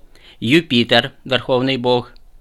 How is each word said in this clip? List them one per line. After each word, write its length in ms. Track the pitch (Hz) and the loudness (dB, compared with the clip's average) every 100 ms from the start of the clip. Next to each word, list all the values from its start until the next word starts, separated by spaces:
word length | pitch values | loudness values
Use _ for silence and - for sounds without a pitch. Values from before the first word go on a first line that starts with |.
| - - - - | -12 -20 -20 -8
Юпітер, 720 | 117 165 165 120 117 120 127 - | 0 0 2 0 2 2 0 -6
верховний 540 | 135 123 120 127 135 131 | -6 -4 -2 -2 0 -2
бог, 340 | 123 120 - - - - | 0 -2 -2 -14 -20 -20